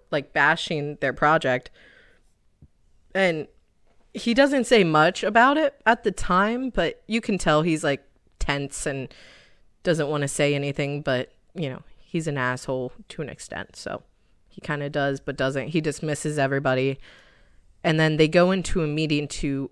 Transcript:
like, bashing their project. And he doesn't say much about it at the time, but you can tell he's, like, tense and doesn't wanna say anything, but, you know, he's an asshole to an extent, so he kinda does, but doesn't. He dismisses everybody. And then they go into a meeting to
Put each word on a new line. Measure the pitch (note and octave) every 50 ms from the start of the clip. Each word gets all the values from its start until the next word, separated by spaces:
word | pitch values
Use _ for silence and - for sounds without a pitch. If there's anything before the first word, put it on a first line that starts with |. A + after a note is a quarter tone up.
| _ _
like, | - D3+ C#3 - -
bashing | D#3 C#3+ D3 D#3+ E3+ - - E3+ D3+ C#3+ D3 D3 -
their | - C3+ B2
project. | - - D3 D#3 D#3+ - C3+ B2+ B2+ - - - _ - - _ _ _ _ _ _ _ _ _ _ _ _ _ _ - - _ _ _ _ _ _ _ _ _
And | F#3 F#3+ F#3 E3 D#3 D3 - _ _ _ _ _ _ _ _ _ _ _ _ _
he | A3+ - A#3+ A#3
doesn't | A3 C#4 C#4+ C#4 C4+ A#3
say | - C4 A3 F#3+
much | E3 D#3 D3+ D#3 E3+ F#3+ - -
about | - G#3+ A3+ A#3+ C4 C#4+ D#4
it | D#4+ C#4 - _ _
at | A3 A#3+ A#3+ -
the | G#3+
time, | F#3 - - - F3+ F3+ G3 G#3+ A#3 B3 C4 C4
but | - - E3+ D#3 - - _ -
you | G#3+ A#3
can | - - G#3 F3+
tell | - E3+ D3+ D3+
he's, | D#3 F3 D#3+ D3+ -
like, | D3+ C#3 C3 - _ _ _ _ _ _ _
tense | - - C#3+ C#3+ C#3+ C#3 - - -
and | D#3+ C3+ C3+ C3 - - - - - - - - _ _ _ _ _ _ _ _
doesn't | - E3 D#3 D3 C#3
wanna | D3+ D3 C#3+ C#3
say | - - D3 C#3+ D3
anything, | C#3+ C#3+ C#3+ C#3 - D3 C#3 C#3+ D3
but, | D3 - C3 B2 B2+ - _ _ _ _ _
you | - E3 C3+
know, | C3 - - - - -
he's | - _ - E3+ D#3 D#3+
an | C#3+ C#3
asshole | B2+ B2 B2+ B2+ - - C3+ C3 B2+ B2+ - - - _
to | - -
an | D#3 B2+
extent, | - - - - - - G2 - -
so | - - - - - - _ _ _ _ _ _ _ _ _
he | _ -
kinda | - - D3+ D3 C#3+ C#3+
does, | D3 D3 C#3 C#3+ C#3 C3+
but | - - C3 -
doesn't. | C3+ C3+ C#3 C#3 B2 B2
He | D#3 E3+
dismisses | D3+ D#3 C#3 - - D#3 D3 - - D#3 D3+ D3+
everybody. | C3+ C3+ C#3 C#3 C#3+ C#3 C3 C3 C3 C3+ C3+ - - - - - - _ _ _ _ _ _ - _ _ _ _ _
And | - D#3 D#3
then | D#3+ D#3 D#3 D3+
they | D#3+ D#3
go | D#3 F3 F3 F3+
into | F#3+ F#3+ - - - F3+ D#3+
a | D3+
meeting | D3 D#3 D#3+ D3+ D#3 D3 D3 C#3+
to | - - - D3 C#3 C3+ C#3 -